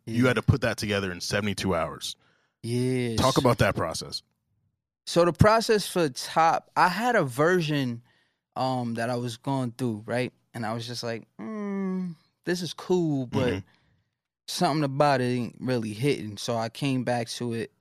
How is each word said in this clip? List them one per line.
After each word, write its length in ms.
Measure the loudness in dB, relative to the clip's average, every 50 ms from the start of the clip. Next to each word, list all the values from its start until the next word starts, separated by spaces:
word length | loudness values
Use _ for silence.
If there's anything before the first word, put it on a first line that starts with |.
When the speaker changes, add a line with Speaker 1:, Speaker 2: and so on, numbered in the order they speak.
| -8
Speaker 1:
you 180 | -4 0 2 2
Speaker 2:
Yeah. 60 | 2
Speaker 1:
had 80 | 2
to 40 | 2
put 200 | 2 2 2 2
that 160 | 2 -2 -2
together 340 | -2 -2 -2 0 0 0 -2
in 80 | -4 -6
seventy-two 540 | -6 -2 -2 0 0 0 -2 -2 0 0 0
hours. 400 | 0 0 -2 -6 -8 -10 -12 -12 _ _ _ _ _ _ _ _ _ -6
Speaker 2:
Yes. 560 | -4 -2 0 0 0 0 0 0 -2 0 2
Speaker 1:
Talk 180 | 2 4 4
about 200 | 4 4 4 4 4
that 160 | 4 2 2
process. 480 | 0 -2 -4 -4 -6 -8 -10 -10 -12 -12 _ _ _ _ _ _ _ _ _ _ _ _ _ _ _ -8
Speaker 2:
So 180 | -2 2 2 4
the 80 | 4 6
process 520 | 6 8 8 8 6 4 4 2 2 0
for 220 | 0 0 0 0 0
Top, 640 | -2 -6 -8 -2 2 4 4 4 4 2 -2 _ 2
I 100 | 4 4
had 280 | 4 4 2 0 2 2
a 60 | 2 2
version, 800 | 2 2 2 4 4 4 2 2 0 0 -2 -2 -2 -4 -8 -12 _ _ _ _ _ _ _ _ _ -6
um, 380 | -4 -2 -2 -2 -2 -2 -4 -4
that 140 | -4 -2 -2
I 60 | -2
was 180 | -4 -4 -6 -8
going 360 | -8 -6 -4 -2 -2 -2 -4 -4
through, 260 | -4 -4 -4 -4 -4 -6
right? 240 | -4 -4 -2 -4 -4 -8 _ _ _ -12
And 100 | -8 -6
I 80 | -6 -6
was 140 | -6 -8
just 160 | -8 -10 -8 -8
like, 240 | -8 -8 -8 -10 _ _ -14
"Mm, 760 | -12 -10 -8 -8 -6 -6 -4 -4 -4 -4 -4 -4 -6 -8 -10 _ _ _ _ _ -6
this 160 | -6 -4 -4 -6
is 100 | -8 -10
cool, 540 | -8 -4 0 0 2 2 0 0 -2 -2
but 220 | -2 -2 0 0 0
Speaker 1:
Mm-hmm. 100 | -2 -4 -8 _ _ _ _ _ _ _ _ _ _ _ _ _ _ _ _
Speaker 2:
something 360 | -8 -4 0 0 2 2 2 0
about 360 | 0 2 4 4 4 4 4
it 40 | 2
ain't 300 | 0 0 -2 -2 -4 -8 -6
really 320 | -4 -2 -2 -2 -2 -4 -4
hitting." 440 | -2 0 0 0 0 -4 -8 -10
So 180 | -8 -6 -4 -4
I 120 | -2 -4 -6
came 340 | -6 -4 -2 -2 0 0 0
back 240 | -2 -2 -2 -4 -6
to 220 | -6 -6 -6 -4 -4
it. 180 | -4 -6 -8 _ -8